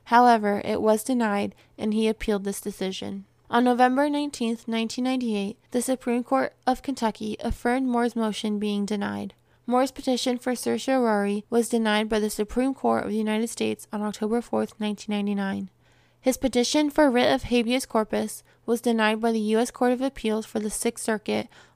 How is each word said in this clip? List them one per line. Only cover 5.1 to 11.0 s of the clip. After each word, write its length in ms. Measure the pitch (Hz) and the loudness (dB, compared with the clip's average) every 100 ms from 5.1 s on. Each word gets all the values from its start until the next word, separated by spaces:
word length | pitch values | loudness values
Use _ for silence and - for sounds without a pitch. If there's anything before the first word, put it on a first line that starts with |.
| 262 240 208 196 - _ | -2 -2 -2 -4 -8 _
the 100 | 247 | -4
Supreme 400 | 254 254 247 240 | -2 -2 0 -2
Court 320 | 233 269 - _ - | 0 0 -2 _ -2
of 140 | 254 | -2
Kentucky 540 | - 254 226 - 214 214 | -4 -2 -2 -2 -8 -6
affirmed 480 | 233 - 240 254 262 | -6 -4 -2 0 0
Moore's 260 | 240 233 | 0 0
motion 460 | 226 220 202 214 208 | 0 -2 -2 -4 -2
being 260 | 208 202 196 | -2 -2 -2
denied. 480 | 208 202 202 202 - _ _ - | -4 -4 -6 -10 -14 _ _ 0
Moore's 240 | 247 262 | 2 2
petition 480 | - - 247 262 247 | -2 -2 0 0 -2
for 160 | 254 | -2
certiorari 880 | 240 233 226 269 262 | -4 -2 -2 0 2